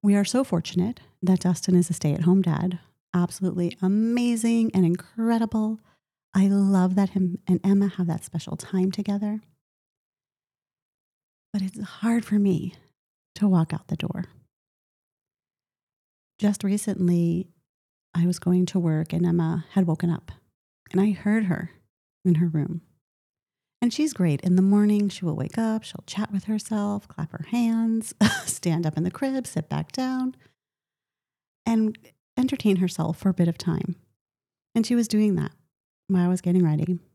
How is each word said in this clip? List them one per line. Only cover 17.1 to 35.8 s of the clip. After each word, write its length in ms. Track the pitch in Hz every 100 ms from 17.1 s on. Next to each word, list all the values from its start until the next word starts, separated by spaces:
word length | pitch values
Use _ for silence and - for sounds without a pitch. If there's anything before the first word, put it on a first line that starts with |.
| 175 170 170 185 _ _ _ _ _ _
I 100 | 170
was 140 | 175 175
going 280 | - 180 180
to 120 | 190
work 340 | 170 156 160
and 140 | 165 175
Emma 380 | 170 160 165 -
had 160 | - 175
woken 220 | 160 170
up, 200 | 165 - - _ _ _ _ _
and 80 | 185
I 100 | 202
heard 360 | 190 208 214 202
her 260 | 165 170 _ _ _ _ _
in 120 | 185 160
her 100 | 170
room. 360 | 156 143 165 _ _ _ _ _ _ _ _ _ _
And 120 | 240
she's 200 | - 302
great. 280 | 247 175 143
In 160 | 180 180
the 60 |
morning, 460 | 190 202 208 208 202
she 160 | -
will 120 | 175 -
wake 200 | - -
up, 280 | 226 220
she'll 180 | - -
chat 280 | - 196 214
with 120 | 202
herself, 640 | 196 214 - 214 202 202 -
clap 240 | - 160
her 160 | - 151
hands, 640 | 240 233 226 226 226 220 - 208
<laughs> 140 | 807
stand 400 | - - 175 170
up 120 | 160 151
in 80 |
the 60 | 180
crib, 360 | - 269 269 247
sit 220 | - 156
back 240 | 147 165
down, 420 | - 262 254 254 254 _ _ _ _ _ _ _ _ _ _ _ _
and 320 | - 226 214 214 - _ _ -
entertain 400 | 262 269 214 190
herself 420 | 180 - 165 160
for 100 | 196
a 60 |
bit 120 | 185 170
of 100 | 165
time. 380 | - - - 170 _ _ _ _ _ _ _
And 100 | 233
she 120 | 220 240
was 100 | 226
doing 300 | 214 214 175
that 160 | 147 _ _ _